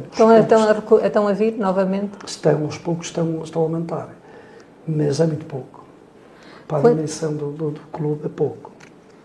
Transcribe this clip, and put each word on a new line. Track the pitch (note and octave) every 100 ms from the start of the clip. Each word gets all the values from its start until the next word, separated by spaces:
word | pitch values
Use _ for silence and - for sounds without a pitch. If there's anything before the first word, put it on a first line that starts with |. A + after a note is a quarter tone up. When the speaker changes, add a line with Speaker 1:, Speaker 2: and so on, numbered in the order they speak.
| -
Speaker 1:
Estão, | - A3
Speaker 2:
Os | A3+
Speaker 1:
estão | - A3+
a | G#3+
Speaker 2:
poucos | G#3 G#3+ A3
Speaker 1:
recu-, | G3
estão | G#3+ G#3
a |
vir | F#3+ A3 A3
novamente? | F#3+ F#3+ F#3+ G3 G3+ - -
Speaker 2:
Estão, | - D#3+ D3
aos | D3+ -
poucos | F3 E3+ -
estão, | E3+ E3 D#3+
estão | D#3+ E3
a | D#3+
aumentar. | E3 E3 D#3 - - - - - - - - D#3+
Mas | D3+ D3 C#3
é | E3
muito | D3+ -
pouco. | C3 - - - - - - - - - - -
Para | D3
a |
Speaker 1:
Quant- | D#3 D#3
Speaker 2:
dimensão | D3+ - D#3+ D3
do, | D3
do, | D3+ D#3
do | D3 -
clube | D#3+ D3+ D3+ D#3
é |
pouco. | - C#3+ - - - - - - -